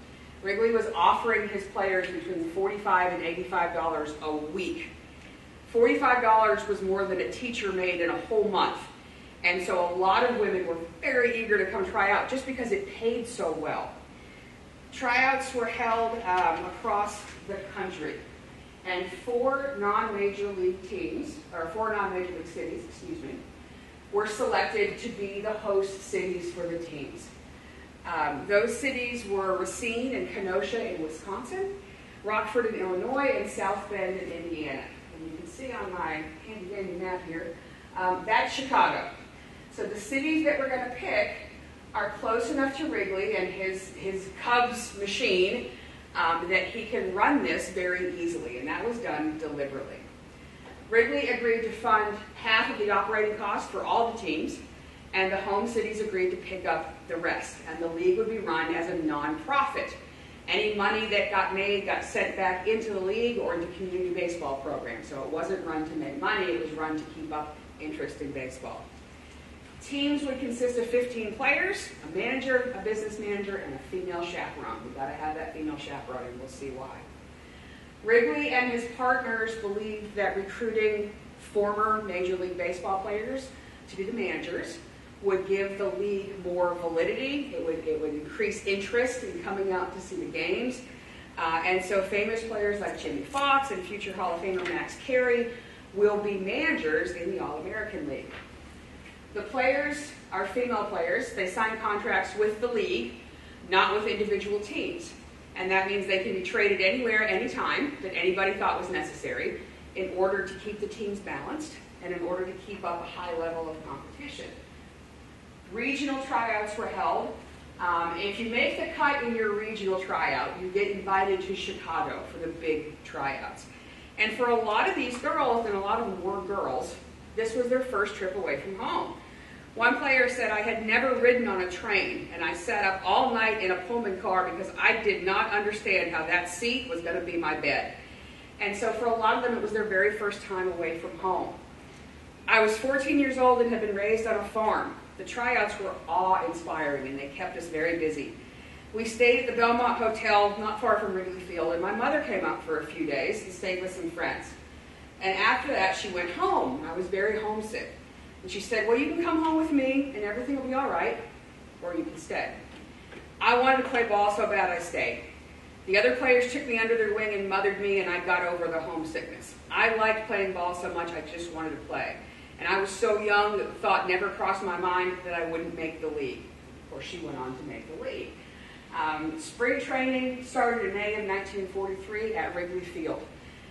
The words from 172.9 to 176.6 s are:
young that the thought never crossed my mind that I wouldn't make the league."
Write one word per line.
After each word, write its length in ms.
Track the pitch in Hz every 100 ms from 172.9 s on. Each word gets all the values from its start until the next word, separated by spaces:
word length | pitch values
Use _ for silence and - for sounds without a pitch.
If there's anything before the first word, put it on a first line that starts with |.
| - 226 208
young 400 | 208 208 208 202
that 80 | -
the 140 | -
thought 280 | 233 - 180
never 200 | 180 196
crossed 340 | - 196 190
my 140 | 196 175
mind 420 | 180 180 180 175
that 100 | 175
I 100 | 170 165
wouldn't 280 | 165 170
make 260 | 165 160 -
the 60 | 156
league." 380 | 147 131 - - -